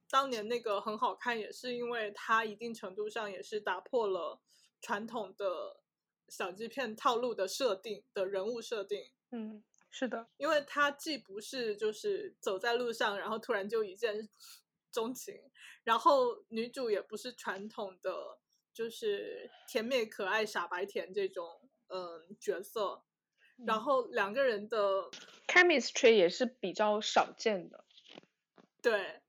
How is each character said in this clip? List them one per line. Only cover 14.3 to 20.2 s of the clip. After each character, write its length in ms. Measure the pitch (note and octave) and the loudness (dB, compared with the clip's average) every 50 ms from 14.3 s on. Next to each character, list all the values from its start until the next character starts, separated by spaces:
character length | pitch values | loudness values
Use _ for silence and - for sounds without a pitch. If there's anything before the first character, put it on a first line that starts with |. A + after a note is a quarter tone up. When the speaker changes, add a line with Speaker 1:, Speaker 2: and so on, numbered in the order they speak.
| _ _ - - - - _ _ _ _ _ _ | _ _ -20 -20 -20 -20 _ _ _ _ _ _
Speaker 1:
钟 220 | - A#3 A3+ A#3+ C4 | -4 -4 -2 -2 -6
情， 360 | - - - - - - - _ - - - - - _ | -8 -10 -12 -14 -16 -20 -20 _ -20 -20 -20 -20 -6 _
然 120 | A#3 A3+ | 2 2
后 460 | A#3 - E4 C#4+ C4+ B3+ A#3+ - - - _ | 6 8 8 8 8 6 2 0 -4 -12 _
女 180 | A3+ A3+ A3+ | -4 -4 -4
主 240 | B3 - C#4 B3+ A3+ | -4 -4 -4 0 0
也 100 | G#3 F3+ | 0 0
不 140 | - - G#3+ | 0 -4 -10
是 160 | G#3 - B3+ | -10 -10 -10
传 380 | A#3 - - A3+ F#3 G3 G3+ A3 | -12 -8 -6 -6 -6 -6 -8 -10
统 280 | - A#3+ G#3+ F#3+ F#3 _ | -8 -8 -8 -8 -10 _
的 380 | - F#3+ F3 D#3 C#3 - - _ _ _ _ _ _ _ _ | -6 -4 -4 -4 -8 -10 -14 _ _ _ _ _ _ _ _
就 160 | - A3+ A#3 | -8 -8 -8
是 600 | A3 - A#3 G#3+ G3+ G3+ - - - - - - - - - | -6 -4 -2 -2 -2 -2 -4 -8 -8 -10 -12 -14 -18 -20 -18
甜 180 | - - A#3 A3 | -4 -2 -2 0
美 220 | A#3 C#4 B3 A3 | 2 0 0 0
可 200 | A3 - - | -2 -4 -4